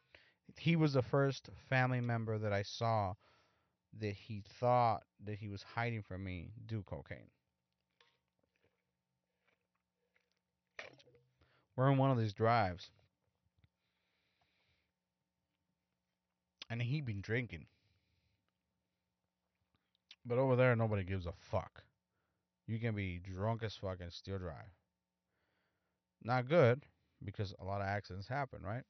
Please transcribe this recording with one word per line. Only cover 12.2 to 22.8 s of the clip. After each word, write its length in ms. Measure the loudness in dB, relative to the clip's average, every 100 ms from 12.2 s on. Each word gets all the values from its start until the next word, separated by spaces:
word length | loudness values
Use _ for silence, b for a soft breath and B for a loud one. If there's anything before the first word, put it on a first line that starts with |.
| 2
drives, 560 | 2 4 6 4 0 -12 _ _ _ _ _ _ _ _ _ _ _ _ _ _ _ _ _ _ _ _ _ _ _ _ _ _ _ _ _ _ _ _ _ _ _ _ _ -8
and 120 | -4
he 200 | -2 -2
been 200 | -2 -6
drinking. 440 | -2 -2 -2 -10 -16 _ _ _ _ _ _ _ _ _ _ _ _ _ _ _ _ _ _ _ _ _ _ _ _ -16 -2
But 120 | 2
over 180 | 4 6
there, 200 | 6 6
nobody 280 | 4 0
gives 220 | 0 -2 -4
a 80 | -10 -4
fuck. 320 | -4 -4 -16 -20 _ _ _ _ _ _ _ -8
You 120 |
can 140 | -4